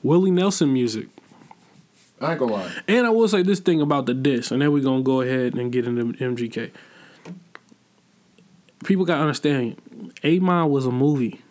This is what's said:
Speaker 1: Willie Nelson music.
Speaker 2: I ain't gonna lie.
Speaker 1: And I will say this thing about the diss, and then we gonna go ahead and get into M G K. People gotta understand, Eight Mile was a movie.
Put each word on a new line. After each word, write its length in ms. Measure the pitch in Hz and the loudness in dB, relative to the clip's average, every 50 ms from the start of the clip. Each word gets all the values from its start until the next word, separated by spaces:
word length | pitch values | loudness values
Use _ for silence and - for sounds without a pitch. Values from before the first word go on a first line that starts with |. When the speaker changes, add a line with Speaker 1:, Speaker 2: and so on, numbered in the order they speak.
Speaker 1:
Willie 300 | - 131 156 175 190 190 | 2 2 2 4 4 2
Nelson 400 | 180 180 185 202 196 - 165 143 | 2 2 0 0 0 2 0 2
music. 380 | 135 127 123 117 107 107 - - _ - _ _ - - - - - _ _ _ _ - _ _ _ _ - _ _ _ | 2 0 0 -2 -4 -6 -10 -12 _ -20 _ _ -20 -20 -20 -20 -20 _ _ _ _ -20 _ _ _ _ -20 _ _ _
Speaker 2:
I 100 | 131 151 | -4 -4
ain't 80 | 165 143 | -2 0
gonna 140 | 131 117 107 | -2 -2 -2
lie. 180 | 101 92 90 - - - | -4 -6 -8 -12 -10 -2
Speaker 1:
And 180 | - 208 247 240 | 2 2 2 4
I 40 | 233 | 4
will 180 | 220 226 226 | 4 2 2
say 160 | 202 208 190 180 | 2 2 2 2
this 160 | 190 202 185 | 2 0 0
thing 220 | - 185 170 156 | 2 0 2 2
about 240 | 147 147 147 143 127 | 2 2 0 0 0
the 80 | 123 123 | -2 -2
diss, 380 | 131 131 143 131 120 120 - | 0 0 0 0 0 -2 -2
and 100 | 117 131 | 0 0
then 100 | 143 147 | 2 2
we 80 | 147 147 | 2 2
gonna 240 | 135 135 131 131 131 | 2 2 0 0 2
go 160 | 135 131 131 | 2 2 2
ahead 360 | 127 127 131 127 127 123 123 | 0 0 0 -2 -2 -2 -2
and 180 | 123 123 123 123 | -4 -4 -2 -2
get 120 | 123 117 | -2 -2
into 300 | 120 120 120 117 117 110 - 131 | -2 -2 -2 -2 -4 -4 -4 -4
M 140 | 127 120 | -4 -4
G 100 | 117 120 | -4 -6
K. 240 | 113 - 113 117 - - - - - - - - - - - _ - 180 - - _ _ - _ _ _ _ _ _ _ _ _ _ _ _ _ _ _ - _ _ _ _ _ _ _ _ - | -6 -6 -8 -10 -10 -14 -20 -20 -20 -20 -20 -20 -20 -20 -20 _ -18 -18 -18 -20 _ _ -20 _ _ _ _ _ _ _ _ _ _ _ _ _ _ _ -20 _ _ _ _ _ _ _ _ -2
People 180 | - 196 185 185 | 0 0 2 2
gotta 160 | 165 170 139 156 | 0 2 2 2
understand, 520 | 151 139 - - 147 147 135 120 110 - - _ - - - - - - - - | 0 -2 0 0 0 0 0 -2 -4 -6 -10 _ -20 -20 -18 -18 -18 -16 -4 0
Eight 180 | 147 165 185 | 0 2 2
Mile 280 | 190 185 175 175 165 151 | 2 2 2 2 2 2
was 160 | 139 139 131 | 0 0 0
a 60 | 127 | 0
movie. 500 | 123 123 135 147 151 135 123 107 - - - _ | 0 2 2 2 2 0 -2 -4 -6 -10 -20 _